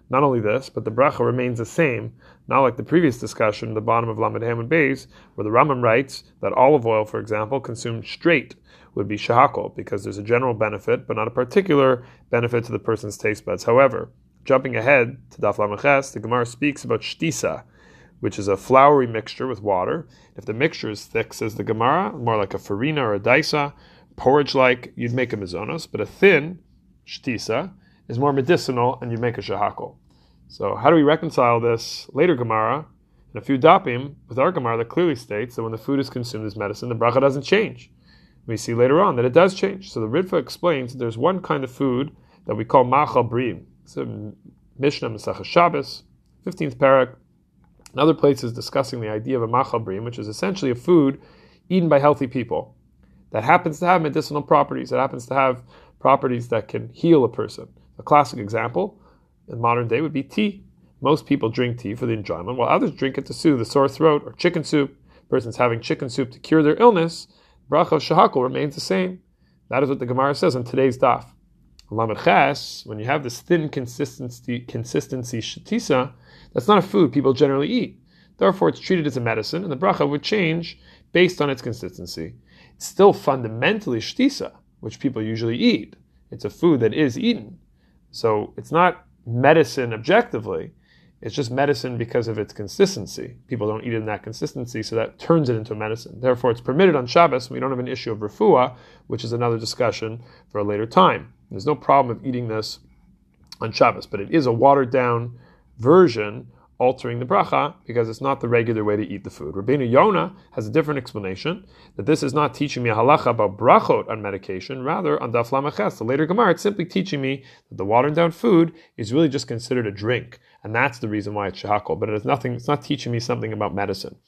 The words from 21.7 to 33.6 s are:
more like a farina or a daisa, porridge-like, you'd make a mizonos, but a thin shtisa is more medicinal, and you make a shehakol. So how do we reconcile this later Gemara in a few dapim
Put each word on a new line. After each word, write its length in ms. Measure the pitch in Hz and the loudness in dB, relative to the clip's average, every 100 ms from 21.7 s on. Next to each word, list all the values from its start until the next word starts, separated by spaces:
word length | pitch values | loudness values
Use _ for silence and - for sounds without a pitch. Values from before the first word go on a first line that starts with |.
| 110 120 165 208 | 0 2 0 -2
more 240 | 147 117 110 | -4 -2 -2
like 180 | 98 | -2
a 60 | 95 | -6
farina 420 | - 101 139 151 | -8 -4 -4 -2
or 120 | 117 | -2
a 60 | 101 | -2
daisa, 540 | 110 135 151 151 143 - _ _ _ - | 2 2 2 -4 -4 -10 _ _ _ -2
porridge-like, 760 | 127 147 139 135 127 123 - - | 2 2 2 2 2 0 -6 -8
you'd 160 | 120 | -6
make 180 | 123 117 | -4 -4
a 60 | 110 | -4
mizonos, 500 | 92 87 110 156 - | -6 -8 -6 -8 -8
but 120 | 107 | -8
a 40 | 104 | -8
thin 540 | - 196 160 151 180 _ _ _ _ - | 2 4 4 0 -10 _ _ _ _ -20
shtisa 640 | - - 110 - 117 185 - _ _ - | -10 -6 -6 -4 -4 -4 -12 _ _ -10
is 100 | 120 | -2
more 140 | 143 | 0
medicinal, 640 | 139 127 170 - 123 123 131 | 0 2 0 2 0 0 -2
and 80 | 123 | -6
you 80 | 113 | -4
make 200 | 120 113 | -4 -4
a 40 | |
shehakol. 540 | 104 98 101 - - - _ _ _ _ _ | -6 -2 -2 -4 -12 -16 _ _ _ _ _
So 260 | - 101 104 | -6 -4 2
how 140 | 127 | 4
do 80 | 165 | 6
we 60 | |
reconcile 580 | 147 160 165 - 123 117 | 6 2 0 0 2 2
this 480 | 117 117 - - - | 2 -2 -4 -14 -10
later 240 | 135 180 135 | 0 2 2
Gemara 500 | 117 110 110 139 160 _ _ _ _ | 0 0 0 -2 -6 _ _ _ _
in 40 | 107 | -10
a 40 | |
few 160 | - | -2
dapim 580 | 135 | 4